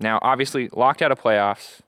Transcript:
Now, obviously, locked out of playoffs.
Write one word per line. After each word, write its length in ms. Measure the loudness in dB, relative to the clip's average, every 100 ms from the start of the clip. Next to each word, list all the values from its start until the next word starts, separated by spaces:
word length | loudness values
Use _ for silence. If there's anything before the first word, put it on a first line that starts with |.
Now, 180 | -2 0
obviously, 460 | 0 0 -2 -4 -6
locked 300 | 0 0 2
out 100 | 0
of 80 | 0
playoffs. 600 | 2 2 2 -2 -10 -20